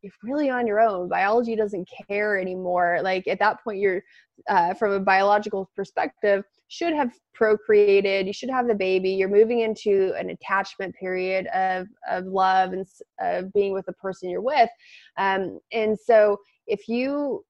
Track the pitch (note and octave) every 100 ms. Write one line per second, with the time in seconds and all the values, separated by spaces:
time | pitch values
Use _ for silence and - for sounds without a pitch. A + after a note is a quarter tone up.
0 | G3 _ G#3+ C#4+ C#4+ B3 A#3 G#3 A3+ F#3+
1 | F3+ F3 G3 A#3 A3+ A3 G#3 G3+ F#3 -
2 | - G3+ G#3 G3+ F#3 F#3 F3+ F3+ F3 F3
3 | F#3 F#3 F#3+ F3 G3+ - - G3 G3+ F#3
4 | _ _ _ _ - G3+ F3 F#3+ G#3 G3
5 | G3 F#3+ G3+ G#3 G#3+ G3 F#3+ - G3 -
6 | D4 _ G#3 G3 - _ _ - E4+ D4+
7 | B3+ _ _ - A3 G#3+ - G#3 G#3 G3
8 | G3 G3 F#3+ G#3 B3 C4 A#3+ G#3 F#3 F#3+
9 | F#3 F#3+ F#3+ G3+ A3+ A#3+ A3 G#3+ G#3+ G3
10 | F#3+ - F3+ F#3 - G3 F#3+ - F#3+ -
11 | F#3+ F#3 F#3 F#3+ F#3+ F#3 F#3+ F#3 F#3+ _
12 | - F#3 F#3 F#3+ F#3+ F#3+ F#3 F#3 F#3+ _
13 | - - F#3 F3+ F#3+ G3+ G3+ G3 F#3 F3+
14 | G3 F3+ F#3 F3+ A3+ D4 A3+ - - -
15 | - - G3 G3 F#3 F#2+ _ A3+ G#3+ G#3+
16 | - A3 G#3 G3+ _ _ - G#3 - A#3
17 | C4+ C#4+ C#4+ G#3+